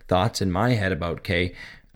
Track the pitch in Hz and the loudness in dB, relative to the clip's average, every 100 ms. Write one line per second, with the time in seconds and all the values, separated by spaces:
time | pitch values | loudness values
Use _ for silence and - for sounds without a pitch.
0 | - 90 107 - 98 90 120 120 95 85 | 0 2 2 0 0 2 2 2 2 -2
1 | 85 80 - 87 87 - - - - | -4 -4 0 0 0 -4 -18 -20 -20